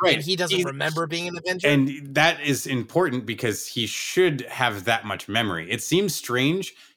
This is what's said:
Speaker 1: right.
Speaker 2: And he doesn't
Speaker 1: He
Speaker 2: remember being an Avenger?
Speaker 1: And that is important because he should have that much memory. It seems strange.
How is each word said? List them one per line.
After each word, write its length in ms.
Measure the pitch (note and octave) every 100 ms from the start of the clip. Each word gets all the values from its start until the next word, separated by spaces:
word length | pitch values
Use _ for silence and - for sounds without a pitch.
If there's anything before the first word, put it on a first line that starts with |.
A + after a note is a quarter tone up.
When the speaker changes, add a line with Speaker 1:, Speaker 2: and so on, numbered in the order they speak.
Speaker 1:
right. 120 | F3 D3+
Speaker 2:
And 80 |
he 120 | D3+ F#3
doesn't 200 | F3 F#3
Speaker 1:
He 60 |
Speaker 2:
remember 440 | F3 C#3 D3 D#3+ E3
being 180 | E3+ F3
an 100 | F3
Avenger? 300 | E3 F#3 D#3
Speaker 1:
And 480 | C#3+ C3+ C#3+ C#3+
that 260 | B2 D#3 D#3+
is 220 | D3 B2+ -
important 600 | C3 A2 E3 F3+ B2 A2
because 400 | G#2+ A#2+ G2+ -
he 200 | - G#2+
should 540 | - - - F#3 C#3+
have 420 | A#2 - B2 G2+
that 200 | F#2 A2+
much 240 | G#2+ F#2+ -
memory. 400 | G#2+ A2+ E2+ E2
It 140 | A#2+
seems 320 | - E3+ G3+
strange. 600 | - - B2 C3+ F#3 F#3 - -